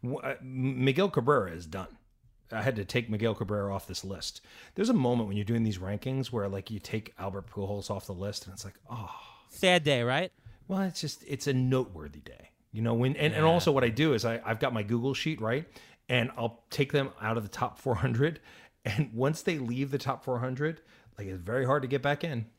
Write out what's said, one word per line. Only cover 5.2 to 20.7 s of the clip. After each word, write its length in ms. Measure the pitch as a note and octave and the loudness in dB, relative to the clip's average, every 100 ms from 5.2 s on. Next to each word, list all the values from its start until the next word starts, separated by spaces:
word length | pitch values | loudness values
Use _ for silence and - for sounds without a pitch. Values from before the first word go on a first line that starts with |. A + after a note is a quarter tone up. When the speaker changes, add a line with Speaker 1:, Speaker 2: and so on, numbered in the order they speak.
| A2 | 2
Speaker 1:
when 80 | G2+ | -2
you're 80 | |
doing 180 | G2+ A#2 | 0 2
these 140 | A2+ F#2+ | 2 0
rankings 480 | F#2 G#2 C3 C3 B2 | -4 -4 -2 -2 -2
where, 220 | A#2+ G2+ | -2 -2
like, 220 | G2 F#2+ | -4 -6
you 80 | G#2+ | -10
take 340 | - A2+ G#2+ - | -6 -6 -6 -10
Albert 300 | F#2+ G2 F#2 | -8 -8 -10
Pujols 400 | - G2 G2+ G2 | -8 -6 -6 -4
off 160 | G2+ - | -6 -6
the 60 | |
list, 300 | F#2 G2 G2 - | -6 -6 -6 -10
and 60 | |
it's 100 | G2 | -12
like, 100 | G2 - - | -14 -14 -12
oh. 200 | A#2 G2 - - - _ | -10 -10 -12 -18 -20 _
Speaker 2:
Sad 360 | - F#3+ F3+ | 0 4 4
day, 180 | D3+ C3+ | 4 2
right? 300 | A#2+ C3+ F3+ _ - - - | 2 0 -2 _ -20 -20 -4
Speaker 1:
Well, 160 | F#3+ | -2
it's 180 | F#3+ D#3+ | -2 -2
just, 220 | D3+ - - | -6 -8 -8
it's 200 | C#3+ - | -4 2
a 60 | |
noteworthy 680 | B2+ B2+ C3 A#2 F2 D2 D2 | 2 4 2 0 -6 -12 -14
day. 300 | - - - _ _ | -18 -20 -20 _ _
You 100 | G#2+ | -2
know, 120 | A#2 | 2
when, 180 | A#2 B2 D3 | 4 4 4
and, 160 | D3+ | 2
and 120 | D3+ | 4
Speaker 2:
Yeah. 60 | D#3 | 6
Speaker 1:
also 200 | E3+ E3 | 6 6
what 100 | C#3 | 4
I 40 | B2 | 4
do 260 | A2 D#3 | 4 4
is 100 | B2 | 4
I, 160 | A#2+ A#2 | 2 -2
I've 140 | - A2+ | -2 0
got 120 | C#3 | 0
my 100 | A#2 | 0
Google 320 | G#2 A#2 B2 | 0 0 0
sheet, 260 | C3+ - D#3 | -2 -2 -2
right? 240 | A2 B2+ E3 - - - _ | -2 -2 -4 -16 -20 -20 _
And 220 | B2+ A#2 - | 0 2 0
I'll 280 | A#2 - _ | -4 -4 _
take 200 | - C#3 | -2 0
them 180 | D3 C3+ - | 2 0 -4
out 160 | G#2+ A2+ | -2 -2
of 80 | |
the 40 | G#2 | -4
top 300 | - B2+ - | -4 -4 -2
four 160 | - | -2
hundred. 460 | A2 C3 A#2 D3 D#3+ - - - _ | 0 2 2 2 0 -14 -20 -20 _
And 280 | - G2+ C#3 | -6 -2 -2
once 280 | A2+ C3+ D#3 | 2 0 0
they 160 | - E3 | -2 -2
leave 320 | B2 A#2+ C#3 | -2 -2 -2
the 60 | C3+ | -2
top 260 | - B2+ | -2 -4
four 160 | - B2 | -2 -2
hundred, 400 | B2+ C3 D3+ | -2 -2 -4